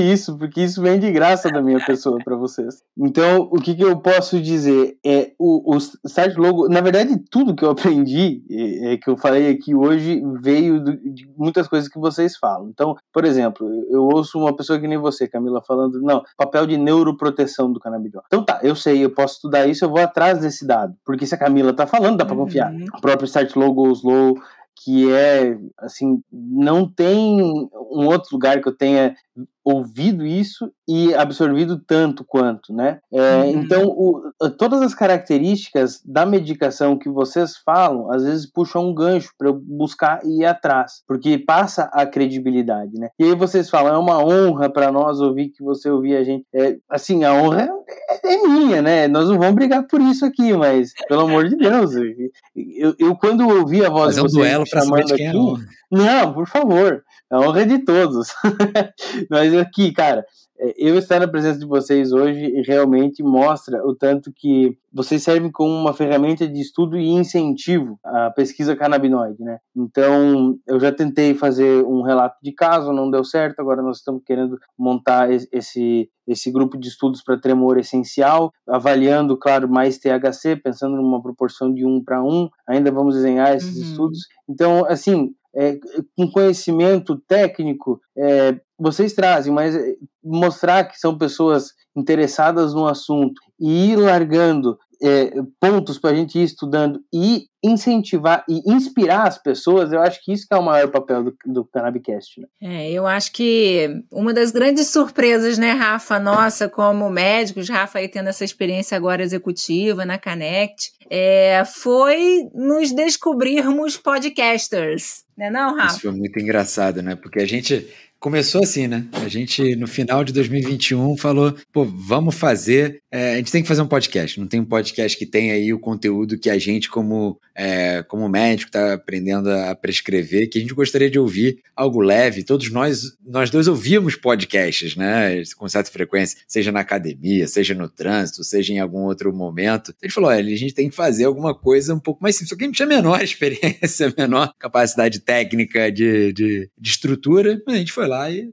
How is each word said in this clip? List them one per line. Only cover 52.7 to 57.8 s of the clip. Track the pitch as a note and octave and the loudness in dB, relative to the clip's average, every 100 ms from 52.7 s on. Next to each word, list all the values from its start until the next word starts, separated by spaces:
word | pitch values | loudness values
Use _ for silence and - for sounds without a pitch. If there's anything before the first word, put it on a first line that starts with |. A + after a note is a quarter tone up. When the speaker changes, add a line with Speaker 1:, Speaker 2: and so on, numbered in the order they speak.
| B2 D#3 D#3+ | -2 -2 2
Speaker 1:
eu | E3 F3+ | 2 2
quando | G#3 A3+ A#3+ | 2 2 4
ouvi | G3+ D3+ F#3 F#3+ | 4 4 2 2
a | |
voz | D#3 D3+ G#2+ | 4 2 2
Speaker 3:
Fazer | |
Speaker 1:
de | |
Speaker 3:
um | C#3+ | 2
Speaker 1:
vocês | D3+ B2+ | 4 4
Speaker 3:
duelo | D3 | 2
Speaker 1:
me | D3+ | 0
Speaker 3:
pra | D#3 | 0
saber | C#3+ C#3+ | 2 2
de | D3 | 2
Speaker 1:
chamando | C#3 | 0
Speaker 3:
quem | D#3 | 0
é | |
a | |
Speaker 1:
aqui, | F3+ | 0
Speaker 3:
honra. | B3 A#2+ G#2+ - _ | 0 -2 -10 -20 _
Speaker 1:
não, | F#3+ G#3 C4 F3 | 2 4 4 2
por | C#3+ E3+ | -2 -2
favor, | C#4+ C4+ F3 G3 C3 - _ _ | 0 2 4 4 0 -8 _ _
a | B2+ | 2
honra | C#3+ D#3+ | 4 4
é | G#3+ | 2
de | |
todos. | C4 | 2